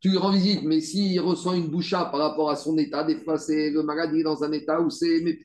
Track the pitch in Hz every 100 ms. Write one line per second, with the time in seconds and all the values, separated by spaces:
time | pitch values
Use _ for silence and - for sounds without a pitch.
0 | 190 185 190 196 190 190 151 160 156 190
1 | 196 180 175 170 175 180 160 165 - 185
2 | 175 143 151 156 151 143 151 160 139 139
3 | 156 156 160 151 156 156 151 156 151 151
4 | 165 156 156 147 147 151 151 160 165 -
5 | 170 165 170 156